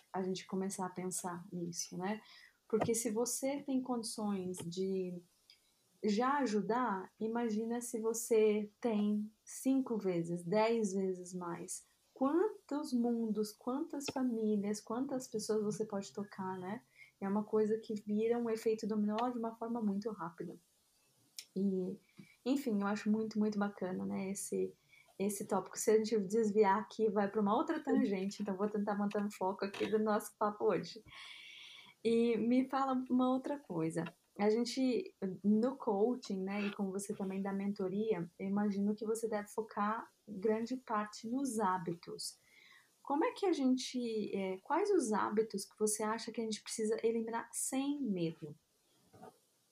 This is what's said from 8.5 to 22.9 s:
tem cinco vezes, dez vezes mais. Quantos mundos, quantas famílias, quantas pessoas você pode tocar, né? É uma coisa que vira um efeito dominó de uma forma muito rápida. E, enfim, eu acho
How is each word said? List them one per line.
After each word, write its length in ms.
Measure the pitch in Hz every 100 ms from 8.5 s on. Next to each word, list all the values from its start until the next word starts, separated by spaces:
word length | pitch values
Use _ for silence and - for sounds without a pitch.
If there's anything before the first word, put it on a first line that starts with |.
| 208 208 -
tem 500 | 240 208 208 208 214 -
cinco 540 | - - 262 269 254 226
vezes, 440 | 190 175 165 175
dez 480 | 170 214 226 233 202
vezes 400 | 196 190 180 180
mais. 500 | 180 170 170 180 - - _ _
Quantos 800 | - 269 330 427 - - 285 277
mundos, 600 | 240 240 233 226 208 208
quantas 520 | - 247 269 330 285 285
famílias, 680 | 269 254 220 214 208 202 214
quantas 460 | - 233 277 262 -
pessoas 360 | 214 214 214
você 220 | 208 208
pode 280 | 214 196 196
tocar, 460 | - 202 - 185 190
né? 240 | 180 240 - - - -
É 80 | 196
uma 160 | 208
coisa 340 | 208 214 214 220
que 160 | -
vira 440 | 208 208 208 226 240
um 100 | 233
efeito 380 | 220 226 220 202
dominó 300 | 214 208 214 247
de 100 | 240
uma 160 | 226 226
forma 240 | 226 233
muito 280 | 208 196 226
rápida. 480 | 208 170 - 170 - _ _ _ _ _ _ _ - -
E, 440 | 190 196 185 185 202 _ - - _
enfim, 360 | 247 269 233 202
eu 60 |
acho 240 | 202